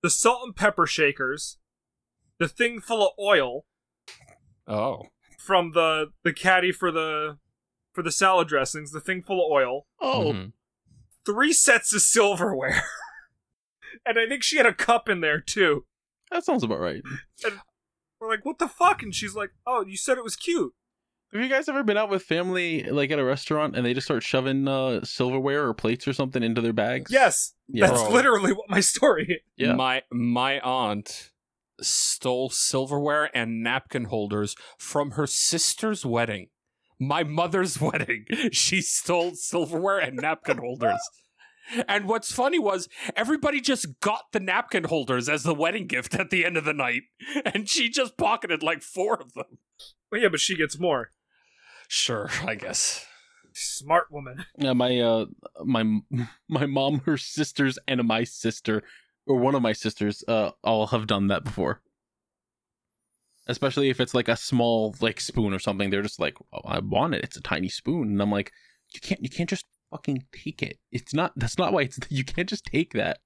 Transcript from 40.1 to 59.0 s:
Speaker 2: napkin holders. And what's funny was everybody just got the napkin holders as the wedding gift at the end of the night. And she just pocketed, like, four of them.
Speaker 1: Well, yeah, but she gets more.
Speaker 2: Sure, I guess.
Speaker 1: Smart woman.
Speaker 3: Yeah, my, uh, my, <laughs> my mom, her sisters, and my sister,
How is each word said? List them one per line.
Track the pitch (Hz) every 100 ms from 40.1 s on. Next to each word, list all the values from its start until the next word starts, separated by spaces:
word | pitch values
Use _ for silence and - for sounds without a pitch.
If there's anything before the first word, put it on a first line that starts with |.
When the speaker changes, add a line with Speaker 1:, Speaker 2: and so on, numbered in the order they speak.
| 127
Speaker 2:
napkin | 147 160 - 131
holders. | 123 123 117 117 - _ _ _ - _ - 233 -
And | 202 196
what's | 226 -
funny | - 262 339
was | 208 190 180 - - -
everybody | 220 302 302 285
just | 247 254 160 131
got | 196 220 -
the | 220
napkin | 190 190 - 196
holders | 160 160 127 127 123
as | 151
the | 160 147
wedding | 165 208 165
gift | 127 123
at | - 190
the | 180 170
end | 165
of |
the | 151 151
night. | 123 123 _ _ - 277
And | - 202 202
she | 339 233
just | 277 254 -
pocketed, | 208 220 202 156
like, | 156 160
four | - - 208 226
of | 123
them. | - - 123 _ _ - _ _
Speaker 1:
Well, | 214
yeah, | 214
but | 156
she | - 180
gets | 156 147
more. | 175 135 113 _ _ _ _ _ _ - -
Speaker 2:
Sure, | - - 113 101 - 160
I |
guess. | 110 98 - - - - - _ _ _
Speaker 1:
Smart | - - - 139 170 -
woman. | 143 135 131 - -
Speaker 3:
Yeah, | 135
my, | 127 123 123
uh, | 117 113 104 - - -
my, | 85 120 110 107 - 123
<laughs> | 117 - -
my | 151 143
mom, | 135 135 143 135
her | 143
sisters, | - - 151 - 139 127 -
and | 127
my | 117 110 120
sister, | - 113 - - 107 - -